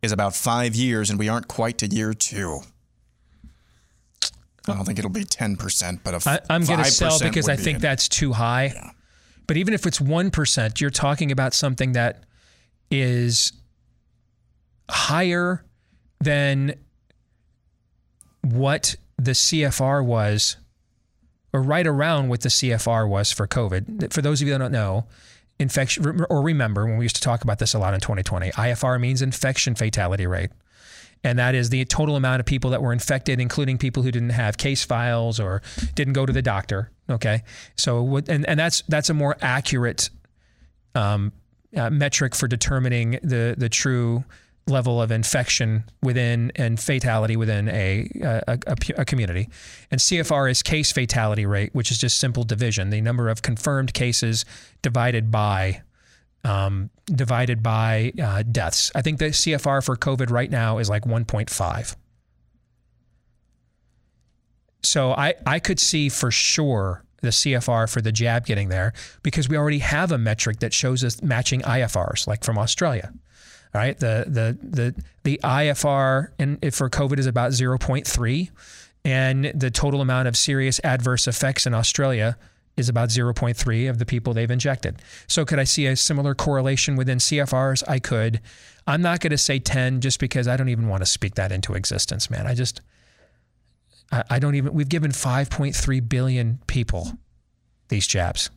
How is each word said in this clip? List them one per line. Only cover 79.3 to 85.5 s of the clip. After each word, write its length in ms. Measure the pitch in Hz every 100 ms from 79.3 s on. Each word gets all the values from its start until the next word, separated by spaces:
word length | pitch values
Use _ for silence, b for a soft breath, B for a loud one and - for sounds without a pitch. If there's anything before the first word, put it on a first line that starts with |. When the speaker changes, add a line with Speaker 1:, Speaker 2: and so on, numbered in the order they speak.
| 135 143
Speaker 2:
the 160 | 156 131
total 320 | 117 147 139
amount 260 | 131 127 127
of 80 | 117
serious 460 | - 139 131 123
adverse 440 | 160 127 123 123 -
effects 400 | 117 135 135 127
in 80 | 113
Australia 600 | 113 - 139 123 110 117 b b b -
is 100 | 123
about 220 | 117 117
zero 220 | 117 120
point 240 | 117 120 120
three 280 | 127 113 131
of 120 | 117
the 60 | 117
people 280 | 123 113
they've 160 | 113 120
injected. 520 | 123 143 131 - 85 B B B
So 180 | -
could 140 | 147